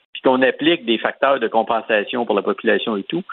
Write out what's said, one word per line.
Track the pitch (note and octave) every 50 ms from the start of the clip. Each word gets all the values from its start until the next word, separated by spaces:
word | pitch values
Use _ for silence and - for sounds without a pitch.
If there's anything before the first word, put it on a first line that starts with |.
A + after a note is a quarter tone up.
| _ _ -
puis | -
qu'on | - C3+ B2+ C3 C3
applique | B2 - - C#3+ E3 E3+ E3 A#2+
des | A2+ A2+ G#2
facteurs | A#2 A2 - - C#3 C3+ C3+ C3
de | A2+ G#2
compensation | A2 A2+ A2 - A#2 A2 - - A2+ G#2 G2 - - B2 A#2
pour | A2 G#2
la | G2 -
population | G#2+ G2 - - A2+ G#2+ G2 - A#2+ G#2+
et | G2 -
tout, | - - F3 - -